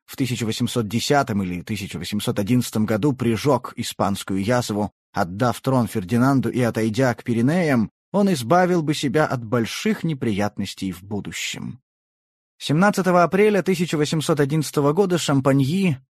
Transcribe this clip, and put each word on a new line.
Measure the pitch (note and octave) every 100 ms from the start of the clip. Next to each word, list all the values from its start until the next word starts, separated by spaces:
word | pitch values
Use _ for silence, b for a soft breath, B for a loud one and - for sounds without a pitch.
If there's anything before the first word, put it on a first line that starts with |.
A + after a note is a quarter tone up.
| _
в | -
тысяча | B2+ A#2 A2
восемьсот | - A#2+ B2 G#2
десятом | A2+ - C#3+ C3+ G2+
или | F#2 F2
тысяча | - G#2 G2 D#2
восемьсот | F2 G#2 B2 A2
одиннадцатом | G2+ B2 A#2 A2 G#2+
году | A2 D3
прижег | C3 A#2 A2 C#3+ B2 - -
испанскую | - - G2+ G2 - G2
язву, | G2 B2 A#2 G#2 G#2 _ _
отдав | - F2+ G2 B2 -
трон | C3+ C3 G#2+
Фердинанду | A2 F2+ A#2+ B2+ C#3 A2+
и | A#2+
отойдя | A#2+ A2 A2 G#2+ C3
к | A2+
Пиренеям, | - A2+ B2+ F3+ D#3 B2 G#2 _ _
он | G3 G3
избавил | D#3 A2+ F3 F3+ F3+
бы | D3+
себя | D3 C#3+ D3+ D#3
от | B2 A2
больших | A#2+ A2 - A3 G#3+
неприятностей | E3 C3+ A#2+ G2 G#2 - G2+ - F#2+
в | F2
будущем. | G2 G2+ E2+ - - - - - _ _ _ _ _ _ _ _
Семнадцатого | - D3 G3+ F#3+ F3+ F3
апреля | E3+ F#3+ G#3+ G3+
тысяча | F3 E3 F3 D#3
восемьсот | - D#3+ C#3+ D3+
одиннадцатого | C#3 D#3+ C3+ D3+ C#3+
года | D#3+ F#3+ F3
Шампаньи, | - C#3 C3+ C3+ C3 F#3+ F#3 C3 _